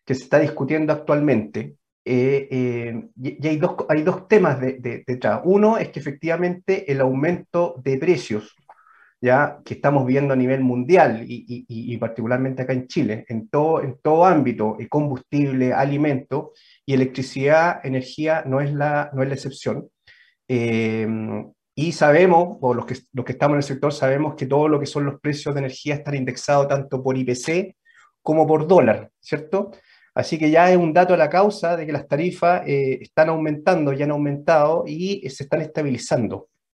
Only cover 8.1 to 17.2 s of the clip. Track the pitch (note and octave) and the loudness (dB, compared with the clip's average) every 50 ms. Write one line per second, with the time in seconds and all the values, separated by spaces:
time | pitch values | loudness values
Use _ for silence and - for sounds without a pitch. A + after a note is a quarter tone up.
8.1 | F3+ C#3+ - - A2 G#2+ - - _ _ _ _ - _ _ _ _ _ _ _ | 2 0 0 -6 -6 -6 -8 -10 _ _ _ _ -20 _ _ _ _ _ _ _
9.1 | _ _ - B2 B2 C3+ D3 C#3+ - - - - B2+ - - C#3 C#3+ C#3 C3 B2 | _ _ 2 4 4 4 4 0 -2 -10 -12 -12 -12 -2 0 2 2 2 2 2
10.1 | C3 C#3 C#3+ C#3 C3+ C3 B2+ B2+ C3 C3+ C3 B2+ B2 B2 B2 B2+ F3+ F#3 D#3+ C3 | 0 0 2 2 0 2 2 2 2 2 0 0 0 -2 0 4 6 6 6 4
11.1 | A2 A2 A#2 B2 A#2+ A#2+ - - B2 A#2+ B2 _ A#2+ A2+ A#2+ - A#2+ G#2+ A#2 A2+ | 2 -4 -8 -10 -12 -14 -12 -12 -14 -14 -12 _ -12 -10 -8 -8 -6 -6 -6 -6
12.1 | - - A2 A2+ B2 B2 C3 C3 C3 C3 B2+ - C3 C3 B2+ - - F3 C#3 G#2 | -6 -6 -4 -2 -2 -2 -2 -4 -4 -6 -4 -4 -4 -4 -4 -4 -4 -2 -2 -2
13.1 | G#2+ A2+ - _ A#2+ A2 G#2+ - - D3 D3 D#3+ D#3+ D3+ - C3+ B2 - _ D3+ | -2 -6 -8 _ -8 -8 -8 -2 -2 0 0 2 0 -2 -2 -6 -8 -4 _ 2
14.1 | D#3 D#3+ F3 F#3+ F3 D3+ C3 A#2+ A2+ G#2 G#2+ G#2+ G#2+ - A#2 A2+ - D3+ D3+ C#3+ | 4 6 6 6 6 4 2 0 0 0 -2 -2 -2 -6 -10 -4 -2 -2 -2 -2
15.1 | C3 B2 - _ - C#3+ C#3+ C#3 C3 C3 B2+ B2+ A#2 - C3+ C#3+ C#3+ C#3 D3+ D3+ | -4 -8 -10 _ -2 0 0 0 0 0 0 0 2 0 0 0 0 0 0 0
16.1 | C#3 B2+ - _ C3 D3 D#3 - _ _ _ _ _ _ _ - C#3 C3 C3 B2+ | 0 -2 -4 _ -8 -8 -8 -10 _ _ _ _ _ _ _ -2 0 0 0 0
17.1 | B2+ - | -2 -8